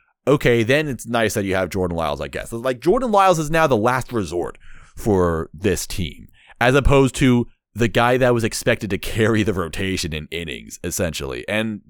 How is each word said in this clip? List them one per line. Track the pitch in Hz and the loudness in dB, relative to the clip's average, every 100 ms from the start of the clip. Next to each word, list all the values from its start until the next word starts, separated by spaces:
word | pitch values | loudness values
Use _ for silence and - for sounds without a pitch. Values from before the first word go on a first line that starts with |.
| _ _ - | _ _ 0
okay, | 147 131 120 | 2 4 2
then | 110 143 151 | 4 2 0
it's | 117 113 | -6 -4
nice | 117 107 107 | 0 0 0
that | 98 | -2
you | 95 | 0
have | 90 | -2
Jordan | 98 90 82 | -2 -2 -2
Lyles, | 78 71 | -4 -4
I | 71 | -8
guess. | 65 52 | -10 -10
Like, | 113 127 120 | -6 -6 -2
Jordan | 147 240 254 | 0 0 2
Lyles | 208 190 165 | 4 4 4
is | 147 | 2
now | 165 156 | 2 2
the | 113 | 2
last | 113 127 - | 2 0 -2
resort | 117 85 87 69 - - - - - | -4 -4 -4 -6 -10 -20 -20 -20 -6
for | 117 95 87 80 - | 2 4 4 0 -6
this | 78 98 85 - | -4 -2 -2 -4
team, | - 80 - - _ _ - | -6 -6 -8 -20 _ _ 0
as | 120 139 | 2 4
opposed | 120 139 135 - | 6 6 4 4
to | 135 120 117 _ _ 104 | 4 4 0 _ _ -2
the | 117 | 0
guy | 120 120 127 | 2 2 4
that | 123 | 2
was | 120 | 2
expected | 110 - 131 113 104 | 0 -2 -2 -2 -2
to | 98 | -6
carry | - 107 110 107 | -4 0 2 2
the | 104 | 0
rotation | 92 80 87 95 92 85 | -2 -4 -6 -4 -4 -4
in | 78 76 | -6 -8
innings, | 85 82 58 55 - | -10 -8 -12 -14 -10
essentially, | 87 - 85 78 69 62 - | -8 -4 -4 -4 -8 -8 -6
and | 104 113 104 _ | -4 -4 -8 _